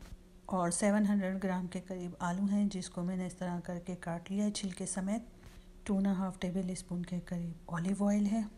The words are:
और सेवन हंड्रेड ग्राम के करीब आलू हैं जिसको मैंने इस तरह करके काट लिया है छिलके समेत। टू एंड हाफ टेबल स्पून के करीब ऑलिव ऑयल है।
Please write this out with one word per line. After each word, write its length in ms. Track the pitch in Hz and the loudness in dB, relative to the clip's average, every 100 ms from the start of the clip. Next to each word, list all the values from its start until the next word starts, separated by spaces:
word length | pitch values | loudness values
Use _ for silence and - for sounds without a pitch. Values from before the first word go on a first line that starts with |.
| - - - - - | -14 -16 -18 -18 -2
और 220 | 185 175 | 0 2
सेवन 340 | 175 208 208 202 | 4 4 6 4
हंड्रेड 320 | 208 190 190 | 4 2 0
ग्राम 280 | 190 185 180 | 0 0 -2
के 120 | 185 | -4
करीब 340 | 180 185 180 175 | -6 -6 -6 -2
आलू 240 | 180 175 196 | 0 2 4
हैं 200 | 208 202 | 4 4
जिसको 320 | 185 180 - | 2 -4 -4
मैंने 240 | 175 185 180 | -2 0 -2
इस 100 | 180 | -4
तरह 200 | 180 175 | -4 -4
करके 340 | 170 175 175 175 | -4 -6 -6 -6
काट 340 | 175 170 175 | -4 -6 -2
लिया 140 | 196 208 | 0 2
है 60 | |
छिलके 340 | 208 196 180 185 | 0 -4 -4 -4
समेत। 420 | - 190 220 - - - - - - - | -2 0 -2 -4 -16 -18 -18 -20 -8 0
टू 100 | 196 | 4
एंड 100 | 196 | 4
हाफ 300 | 190 190 180 | 2 0 -2
टेबल 320 | 180 180 180 | -2 0 0
स्पून 300 | 180 - 180 | -4 -4 -4
के 160 | 175 180 | -2 -4
करीब 480 | - 175 170 165 - | -2 -4 -4 -8 -6
ऑलिव 340 | 170 175 196 | -2 0 4
ऑयल 220 | 202 208 202 | 4 6 4
है। 200 | 226 214 | 2 0